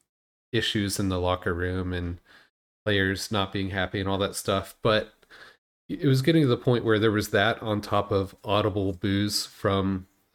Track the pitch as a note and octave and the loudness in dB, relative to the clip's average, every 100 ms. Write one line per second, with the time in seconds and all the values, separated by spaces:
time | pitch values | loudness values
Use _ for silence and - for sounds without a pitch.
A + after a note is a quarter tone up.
0 | _ _ _ _ - A2+ - G#2+ G2+ G2+ | _ _ _ _ -4 -2 0 0 -2 -2
1 | G2 F#2 F2+ F2+ G2 E2+ F2+ F#2 F#2 F2+ | -2 0 0 0 -2 -2 -2 -4 -4 -4
2 | F2 F2 _ - _ _ _ _ G#2+ G2+ | -6 -10 _ -20 _ _ _ _ -2 0
3 | F#2+ F#2+ - G#2+ F#2+ G2+ F#2+ F#2+ F#2 G#2 | 2 -2 -4 -4 -2 -4 -4 -2 -2 -2
4 | F#2+ G2 G2 - - G2 - - A#2 G#2+ | -2 0 -2 -2 -2 -2 -4 -4 0 0
5 | - _ _ - - _ _ _ - - | -2 _ _ -20 -20 _ _ _ -12 -2
6 | C#3+ C3 C3 D#3+ C3+ A#2+ B2+ A#2+ A2+ G#2+ | 2 2 4 4 4 2 2 0 2 4
7 | A2 G#2 G2+ G#2 G#2+ A2+ A2+ G#2 - G2+ | 4 2 0 2 2 0 -2 -4 0 0
8 | G2+ G2+ F#2 - A2 G2+ G#2 G2+ G2 F#2 | 2 0 -2 -8 0 2 2 0 -2 -2
9 | G#2 G2+ G#2 - - - G#2 G2 G2 F#2+ | -2 0 0 -2 -6 -4 0 2 0 -2
10 | F#2 _ _ | -8 _ _